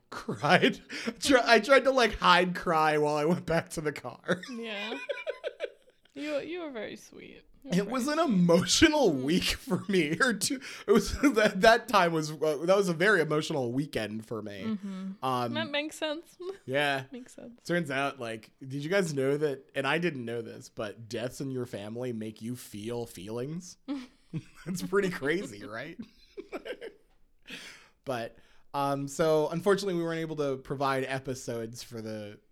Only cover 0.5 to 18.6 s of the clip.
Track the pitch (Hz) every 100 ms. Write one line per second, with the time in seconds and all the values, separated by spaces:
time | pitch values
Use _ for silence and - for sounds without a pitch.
0.5 | 175 247 - - - - - - 254 220
1.5 | 226 226 269 269 262 226 - 180 175 185
2.5 | 175 185 160 156 151 151 151 151 180 180
3.5 | 165 - 170 151 139 123 - - 180 262
4.5 | 233 226 202 214 269 - - - 719 659
5.5 | - 640 - _ _ _ 277 294 294 -
6.5 | 349 311 233 208 208 - - - - -
7.5 | - - 180 202 254 269 311 330 185 175
8.5 | 170 - - 320 302 208 135 131 180 180
9.5 | - - 180 - 185 151 170 262 214 -
10.5 | 262 - - - 220 - - 277 214 214
11.5 | 196 220 233 233 202 170 160 151 156 156
12.5 | 139 170 202 185 156 202 190 156 156 156
13.5 | 151 120 131 151 120 107 107 110 110 104
14.5 | 101 220 208 196 190 190 196 262 - 240
15.5 | 302 311 285 302 - 311 302 - - 359
16.5 | 392 - 139 143 135 131 247 254 - 240
17.5 | - - 175 147 135 139 127 117 113 -
18.5 | _